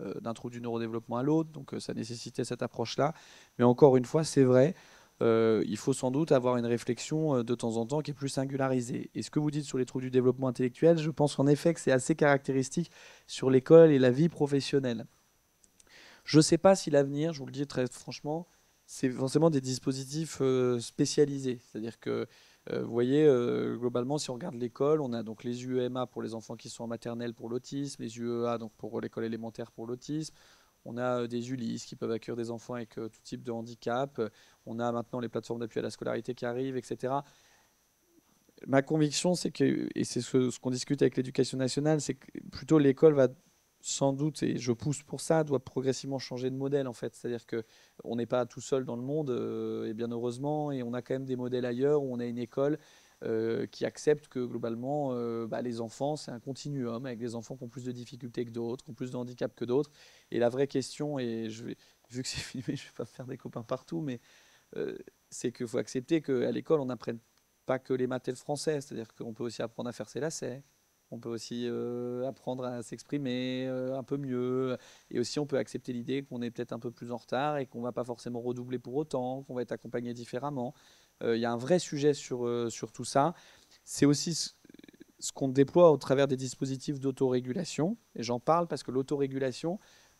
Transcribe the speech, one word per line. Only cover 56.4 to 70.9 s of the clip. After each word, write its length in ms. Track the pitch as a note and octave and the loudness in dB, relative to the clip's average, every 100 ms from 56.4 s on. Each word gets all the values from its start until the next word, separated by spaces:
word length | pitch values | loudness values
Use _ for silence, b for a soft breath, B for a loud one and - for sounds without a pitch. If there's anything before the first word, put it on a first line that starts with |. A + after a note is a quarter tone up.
| C3+ C3 D3 C#3+ A#2+ A2+ C3+ | -10 -10 -6 -4 -4 -6 -8
avec 120 | A2+ | -8
des 160 | A#2+ | -6
enfants 220 | A#2 A2+ C3+ | -8 -10 -12
qui 80 | |
ont 40 | A#2+ | -12
plus 160 | B2+ | -10
de 60 | B2+ | -10
difficultés 540 | B2 A#2+ A#2+ A#2+ A#2 | -10 -12 -14 -10 -6
que 80 | A#2+ | -6
d'autres, 320 | A#2 A#2 B2+ | -6 -6 -6
qui 60 | - | -10
ont 20 | |
plus 160 | A2+ B2+ | -10 -8
de 60 | C3 | -8
handicap 360 | B2 B2 C3 - | -8 -6 -6 -4
que 80 | |
d'autres. 260 | A#2+ B2+ D3 b b b b | 0 0 0 b b b b
Et 80 | A2+ | 0
la 100 | A#2+ | 2
vraie 200 | B2 C#3 | 2 0
question, 500 | C#3+ B2 - D3 C#3+ | 0 -4 -4 -4 -4
et 320 | A#2+ A2+ A2 | -4 -4 -6
je 140 | A2 | -8
vais, 120 | B2 A#2+ b b _ | -10 -12 b b _
vu 140 | B2 | -8
que 60 | C3 | -8
c'est 100 | - | -8
<laughs> 0 | |
filmé, 360 | - C3 C3 C#3 | -8 -8 -6 -6
je 80 | |
vais 100 | - - | -8 -12
pas 60 | |
me 60 | B2 | -12
faire 180 | - B2+ | -12 -12
des 100 | C#3 | -12
copains 280 | B2+ B2 | -10 -12
partout, 360 | A2+ C3 - E3 | -6 -8 -6 -6
mais, 200 | D3+ A#2+ b b b b _ - | -6 -8 b b b b _ -8
euh, 200 | C#2+ A1+ - - _ | -6 -8 -14 -20 _
c'est 220 | - B2+ | -8 -6
qu'il 160 | - A#2+ | -4 -4
faut 120 | B2 | -2
accepter 440 | A#2 C3+ B2 E3 | -2 -4 0 0
qu'à 300 | D3 B2+ A#2+ | 0 0 0
l'école, 260 | A#2+ B2 D#3+ | -2 0 0
on 80 | C3 | 0
n'apprenne 320 | B2 - A#2 - _ _ _ - | -6 -8 -8 -12 _ _ _ -4
pas 140 | C3 | -2
que 140 | - | 0
les 120 | C3 B2+ | 0 0
maths 220 | B2+ - | -2 -6
et 40 | |
le 40 | B2+ | -8
français, 440 | - D3 - D3+ | -6 -4 -2 -4
c'est-à-dire 320 | C3 B2+ A2+ | -4 -10 -12
qu'on 200 | - A2+ | -12 -12
peut 100 | A2 | -8
aussi 160 | A#2+ - | -8 -6
apprendre 280 | A#2 - A#2 | -8 -8 -8
à 40 | |
faire 160 | A2+ G#2 | -8 -10
ses 120 | - | -6
lacets, 420 | D3+ D#3+ C3 B2+ C#3+ _ _ | -6 -6 -8 -10 -14 _ _